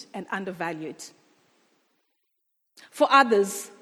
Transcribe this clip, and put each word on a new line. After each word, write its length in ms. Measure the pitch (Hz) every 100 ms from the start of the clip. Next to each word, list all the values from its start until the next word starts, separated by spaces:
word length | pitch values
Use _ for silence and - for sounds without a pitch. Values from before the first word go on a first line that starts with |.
| -
and 120 | 196 190
undervalued. 720 | 190 190 175 170 160 156 - - _ _ _ _ _ _ _ _ _ _ _ _ _ _ _ _ _ -
For 160 | - 294
others, 600 | 269 247 208 196 - - -